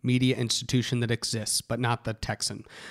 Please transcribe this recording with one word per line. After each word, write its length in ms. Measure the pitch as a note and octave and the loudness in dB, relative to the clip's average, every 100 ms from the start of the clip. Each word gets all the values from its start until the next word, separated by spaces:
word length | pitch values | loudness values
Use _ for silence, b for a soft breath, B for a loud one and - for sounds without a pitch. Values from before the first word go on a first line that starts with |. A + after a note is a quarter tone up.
media 320 | B2+ B2+ B2+ | 2 4 4
institution 680 | B2 A#2 - A#2+ B2+ - B2 | 2 0 -2 0 0 2 0
that 100 | A#2 | 0
exists, 500 | A2+ - A2+ G#2+ - | -2 -2 -4 -2 -2
but 180 | - A#2+ | -2 -2
not 260 | A#2+ A#2 | 0 0
The 100 | A2+ | -2
Texan. 500 | A2 - G#2+ - G2+ - B B | -4 -6 -4 -6 -6 -14 B B